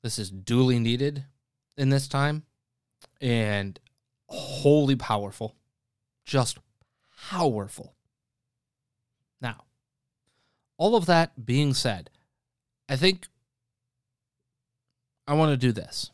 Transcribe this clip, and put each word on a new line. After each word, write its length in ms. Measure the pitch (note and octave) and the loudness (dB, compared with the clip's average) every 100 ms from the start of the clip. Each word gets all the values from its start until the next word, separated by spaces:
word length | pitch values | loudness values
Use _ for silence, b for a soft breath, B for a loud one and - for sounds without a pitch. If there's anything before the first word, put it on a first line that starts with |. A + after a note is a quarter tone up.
this 160 | B2 A2+ | -6 -6
is 100 | F#2+ | -8
duly 480 | F#2+ F#2 A#2+ B2+ B2 | -10 0 4 4 4
needed 480 | A2+ A#2+ C#3 D3 C3+ _ _ _ _ - | 0 0 -2 -4 -14 _ _ _ _ -2
in 140 | C3+ | 2
this 180 | C#3 C#3 | 2 0
time 360 | C#3 C#3+ D3+ - _ _ _ _ _ - _ | -2 -2 -2 -10 _ _ _ _ _ -20 _
and 600 | C3 A#2 G#2+ G2+ G2 F#2 _ _ _ _ _ | -2 0 0 -2 -4 -10 _ _ _ _ _
wholly 680 | - - C3+ C#3+ D3+ C#3 C3 | -16 -12 0 4 6 4 0
powerful, 600 | - G#2+ G2+ - A2 _ _ _ _ _ _ _ - | -2 -4 -6 -10 -12 _ _ _ _ _ _ _ -2
just 340 | C#3 A#2+ - _ _ _ _ _ _ - | 0 0 -4 _ _ _ _ _ _ -12
powerful. 680 | F#3 E3 G#2+ G2 - - _ _ _ _ _ _ _ _ _ _ _ _ _ _ _ | -2 0 -2 -8 -12 -20 _ _ _ _ _ _ _ _ _ _ _ _ _ _ _
Now, 220 | B2 G#2+ - _ _ _ _ _ _ _ _ _ _ _ | -12 -12 -20 _ _ _ _ _ _ _ _ _ _ _
all 180 | F3+ A3+ | 2 2
of 120 | F3 | 4
that 380 | E3+ E3 - A2+ | 4 2 -4 -2
being 280 | B2+ D3 | 2 2
said, 380 | B2+ B2+ F#2+ - _ _ _ _ _ _ _ - | 0 -2 -4 -12 _ _ _ _ _ _ _ -8
I 80 | C3+ | 0
think 320 | F3+ F#3 - _ _ _ _ _ _ _ _ _ _ _ _ _ _ _ _ _ _ _ - | 2 0 -10 _ _ _ _ _ _ _ _ _ _ _ _ _ _ _ _ _ _ _ -2
I 60 | |
wanna 240 | D3 D#3 C#3 | 2 4 4
do 160 | B2 | 0
this. 380 | G#2+ - - - | 0 -6 -10 -12